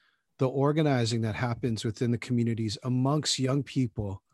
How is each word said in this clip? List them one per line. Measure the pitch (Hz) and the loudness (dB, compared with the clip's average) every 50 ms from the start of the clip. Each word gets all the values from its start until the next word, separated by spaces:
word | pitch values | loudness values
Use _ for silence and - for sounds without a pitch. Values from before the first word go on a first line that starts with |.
| _ _ _ _ _ _ _ - | _ _ _ _ _ _ _ -2
the | 135 127 | 0 0
organizing | 131 139 135 147 147 160 160 147 139 123 117 110 120 113 113 | 2 2 2 2 4 4 4 4 4 2 2 2 2 0 0
that | 110 104 | -2 -2
happens | - 127 120 117 - - 127 113 107 - | -2 -2 -2 -2 -2 -2 -2 -2 -2 -4
within | 117 107 - 127 117 120 | -4 -4 -2 0 0 0
the | 113 | 0
communities | - - 123 117 117 117 113 107 110 107 101 - - | -2 -2 0 0 2 0 0 -2 -2 -4 -4 -4 -4
amongst | 127 123 127 131 135 147 156 131 - - - | -2 0 0 2 2 2 0 0 -2 -2 0
young | 131 127 135 147 131 | 0 0 2 0 -2
people | - - 139 127 113 - - 104 98 98 - _ _ | -2 0 0 0 0 -2 -4 -6 -6 -6 -8 _ _